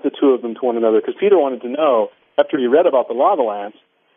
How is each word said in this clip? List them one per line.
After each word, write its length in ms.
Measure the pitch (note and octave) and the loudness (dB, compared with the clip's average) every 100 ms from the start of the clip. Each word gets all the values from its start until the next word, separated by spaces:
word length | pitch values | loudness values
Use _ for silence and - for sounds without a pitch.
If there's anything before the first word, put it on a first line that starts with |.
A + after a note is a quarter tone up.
| D3 | -6
the 40 | |
two 200 | - C#3+ | 0 2
of 120 | A#2+ | 2
them 140 | A#2 A2 | -2 -6
to 60 | |
one 160 | B2+ A#2 | -4 0
another 240 | A2 A2 | 2 2
'cause 120 | A2+ - | 0 -2
Peter 180 | G3+ F#3 | 2 2
wanted 240 | C#3 B2 | 2 -4
to 40 | A#2+ | -8
know, 440 | C#3 D#3 A#2 G2+ - _ - | -2 0 2 0 -6 _ -2
after 200 | D3 D3+ | -2 -2
he 80 | B2 | 2
read 180 | C#3+ F3 | 2 4
about 240 | C3 A#2 | 0 0
the 40 | |
lava 280 | A#2 E3 F#3+ | 0 0 0
lamps, 360 | A2+ G#2 G2+ - _ _ _ | -2 -4 -10 -14 _ _ _